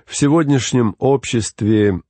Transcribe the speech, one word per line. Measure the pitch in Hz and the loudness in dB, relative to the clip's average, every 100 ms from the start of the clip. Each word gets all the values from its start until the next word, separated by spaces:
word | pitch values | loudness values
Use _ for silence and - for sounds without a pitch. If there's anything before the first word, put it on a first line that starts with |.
в | - | -12
сегодняшнем | - 143 165 147 135 - 131 110 - | -2 0 2 2 0 0 0 0 0
обществе | 135 135 - 117 - - 104 107 104 90 | 0 0 -2 -4 -4 -4 0 2 2 -2